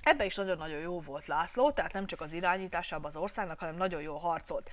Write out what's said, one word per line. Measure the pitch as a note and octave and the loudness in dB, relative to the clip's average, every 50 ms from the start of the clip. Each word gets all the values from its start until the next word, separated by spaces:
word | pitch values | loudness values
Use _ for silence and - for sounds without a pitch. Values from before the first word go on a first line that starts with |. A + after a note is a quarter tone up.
| - | 6
Ebbe | D4 D#4 C#4 G#3 | 6 6 6 4
is | F#3+ - | 0 0
nagyon-nagyon | - G3 F#3+ F3+ D#3 D#3 D#3+ D3+ D3 | 0 0 0 0 -2 -2 -4 -4 -4
jó | D#3+ F3 F3+ F3 | -4 -4 -4 -4
volt | D#3 C#3 C#3 D3+ - - | -4 -6 -8 -8 -4 -2
László, | C#3+ D3+ E3+ F3 - B3 C4 D4 | 0 0 0 2 4 4 6 6
tehát | - - F3 - - | 6 4 0 0 0
nem | F#3+ G3 | -4 -4
csak | F#3 F3 - | -4 -4 -6
az | D#3+ D3+ D#3+ | -6 -6 -4
irányításában | E3+ F3+ F3+ F3+ F#3+ F#3+ F3+ - E3 - - E3+ D#3 D3 | 0 2 2 2 2 0 -2 -2 -4 -2 -2 -4 -4 -4
az | D3 D3+ D#3 | -4 -4 -2
országnak, | F3 G3+ - A#3 G3+ F3 D#3+ - | -4 -2 -2 -2 -4 -4 -4 -6
hanem | F3+ D#3+ D#3+ | -6 -6 -2
nagyon | F3 F#3 F#3+ F3+ D3+ | 0 0 0 0 -2
jól | D3+ D#3 D3 D3 | -4 -4 -6 -2
harcolt. | D#3+ E3+ D#3+ E3 - - E3+ - - - | 0 0 0 0 -2 -4 -4 -4 -4 -6